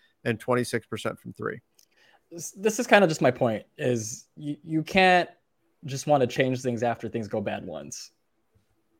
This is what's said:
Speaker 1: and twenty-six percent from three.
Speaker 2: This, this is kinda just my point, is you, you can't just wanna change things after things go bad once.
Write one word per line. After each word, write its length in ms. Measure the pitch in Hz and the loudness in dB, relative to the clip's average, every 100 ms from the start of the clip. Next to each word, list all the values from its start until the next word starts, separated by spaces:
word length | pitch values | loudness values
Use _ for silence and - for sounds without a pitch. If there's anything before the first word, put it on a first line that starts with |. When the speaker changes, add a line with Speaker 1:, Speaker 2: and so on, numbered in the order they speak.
| _ _ | _ _
Speaker 1:
and 160 | 127 110 | -4 -4
twenty-six 460 | - 123 120 117 - | 0 0 0 -4 -6
percent 340 | 110 113 92 | -6 -6 -6
from 140 | 120 | -10
three. 260 | - 110 123 _ _ _ _ _ _ _ | -8 -8 -8 _ _ _ _ _ _ _
Speaker 2:
This, 220 | 170 - | -16 -14
this 260 | - 208 214 | -4 -2 -2
is 80 | 240 | 4
kinda 200 | 208 180 | 6 6
just 140 | 156 | 4
my 100 | 135 | 2
point, 360 | 127 123 107 - - | 2 0 -2 -6 -6
is 500 | 135 120 110 - - - | -2 0 -2 -12 -18 -14
you, 200 | 147 147 | -10 -10
you 180 | 160 160 | -4 -4
can't 460 | 156 190 185 180 165 - _ _ _ _ | 0 4 6 4 2 -8 _ _ _ _
just 220 | 147 135 - | -10 -6 2
wanna 200 | 147 123 | 4 4
change 360 | - 131 127 | 2 0 0
things 200 | 127 117 | -2 -2
after 260 | 120 113 113 | 0 -2 -4
things 200 | 117 104 | -6 -4
go 140 | 117 | -4
bad 240 | 101 104 87 | -4 -6 -8
once. 460 | 76 71 - - _ _ _ _ _ _ _ _ _ | -10 -12 -14 -18 _ _ _ _ _ _ _ _ _